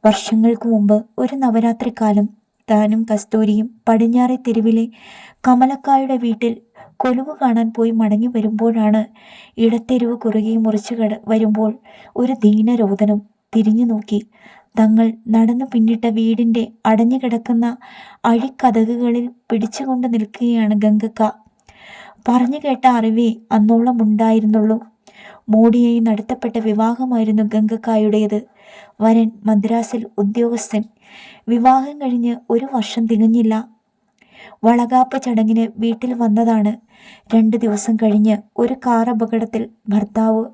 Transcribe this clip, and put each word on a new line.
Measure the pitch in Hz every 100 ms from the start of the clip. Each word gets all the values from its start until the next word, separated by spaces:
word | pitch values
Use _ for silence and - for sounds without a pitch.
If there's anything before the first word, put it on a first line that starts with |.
വർഷങ്ങൾക്ക് | 220 208 - 220 226 226 233
മുമ്പ് | 220 202 214 220 -
ഒരു | 254 277
നവരാത്രിക്കാലം | 254 226 233 226 233 233 220 202 208 - _ _ -
താനും | 214 214 220 226
കസ്തൂരിയും | 214 - 220 214 208 226 -
പടിഞ്ഞാറെ | - 220 233 240 247 254
തെരുവിലെ | 254 226 226 226 233 - - - - _
കമലക്കായുടെ | 254 247 262 277 - 269 269 254
വീട്ടിൽ | 240 220 233 233 _ - - _
കൊലുവ് | 254 254 269
കാണാൻ | 302 269 226 226
പോയി | 226 226
മടങ്ങി | 226 220 208 240
വരുമ്പോഴാണ് | 240 214 214 226 226 214 214 220 _ - - - -
ഇടത്തെരുവ് | 226 226 226 254 233 240
കുറുകെ | 233 214 214 226
മുറിച്ചു | 220 214 -
കട-, | 233 214 214 -
വരുമ്പോൾ | 220 220 214 220 220 - - - -
ഒരു | 247
ദീനരോദനം. | 262 208 214 220 240 208 196 208 208 208 _ _
തിരിഞ്ഞു | 226 214 220
നോക്കി. | 240 214 208 208 - _ - - _ 226
തങ്ങൾ | 220 220 226 226 226
നടന്നു | 220 226 240
പിന്നിട്ട | 262 240 220 226 233
വീടിൻ്റെ | 220 226 226 233 226 233 - 220
അടഞ്ഞുകിടക്കുന്ന | 220 233 262 254 226 226 233 233 247 - - - -
അഴിക്കതകുകളിൽ | - 233 262 - 254 220 220 240 240 240 240 -
പിടിച്ചുകൊണ്ട് | _ 226 226 - 269 254 247
നിൽക്കുകയാണ് | 233 208 - 240 233 214
ഗംഗക്ക. | 214 214 214 220 - 214 - _ _ _ _ - - - -
പറഞ്ഞു | - 247 247 294
കേട്ട | 294 254 254
അറിവേ | 240 226 226 233 226 _
അന്നോളം | 220 214 226 240 247
ഉണ്ടായിരുന്നുള്ളൂ. | 214 214 220 220 220 220 214 220 - _ _ - - - -
മോടിയായി | 214 233 240 240 233
നടത്തപ്പെട്ട | 226 214 220 254 240 226
വിവാഹമായിരുന്നു | 220 208 220 240 254 240 220 214
ഗംഗക്കായുടേത്. | 214 214 214 220 226 220 214 214 214 208 - _ - - - _
വരൻ | 220 226 226 226
മദ്രാസിൽ | 208 214 214 233 226 240 220 -
ഉദ്യോഗസ്ഥൻ. | 202 226 233 233 - 208 220 _ _ - - - -
വിവാഹം | 233 247 262 269 294
കഴിഞ്ഞ് | 269 247 233 233 _
ഒരു | 233 269
വർഷം | 262 208 - 226
തികഞ്ഞില്ല. | 220 226 233 220 220 233 _ _ _ _ _ _ - - -
വളകാപ്പ് | 220 240 233 254 254 269
ചടങ്ങിന് | 254 226 220 226 226 -
വീട്ടിൽ | 233 226 247
വന്നതാണ്. | 240 233 208 233 220 208 233 _ _ - - _
രണ്ട് | 226 220 226
ദിവസം | 226 208 220 220
കഴിഞ്ഞ് | 220 208 214 208 - -
ഒരു | 240
കാർ | 262 247 233 233
അപകടത്തിൽ | 226 226 226 226 226 233 _ -
ഭർത്താവ് | 208 202 226 220 220 226